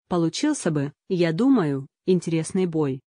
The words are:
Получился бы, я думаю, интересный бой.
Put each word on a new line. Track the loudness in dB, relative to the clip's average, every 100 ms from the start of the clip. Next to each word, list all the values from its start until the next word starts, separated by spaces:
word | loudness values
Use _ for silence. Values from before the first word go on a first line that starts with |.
| -6
Получился | -2 0 0 -2 -2 -2
бы, | -2 -4 -8 -4
я | 0 0
думаю, | 2 4 4 2 -2 -6 _ 0
интересный | 0 2 -2 -2 -2
бой. | 0 0 -2 -4 -10